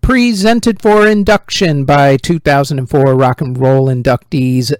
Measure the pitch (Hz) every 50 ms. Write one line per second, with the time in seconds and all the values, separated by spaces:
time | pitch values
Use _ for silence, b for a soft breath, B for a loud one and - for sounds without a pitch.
0 | - - 254 254 240 240 226 190 190 220 233 240 - 233 220 - - 220 208 214
1 | 208 214 214 208 202 196 214 196 - - - - 202 175 151 143 139 131 147 143
2 | 139 139 139 135 - - 175 165 - 156 143 139 139 - 151 135 131 117 - 147
3 | 135 135 131 131 131 127 123 - 160 127 127 127 131 131 135 135 135 135 131 127
4 | 120 135 123 120 _ _ - 147 127 127 127 127 123 113 - -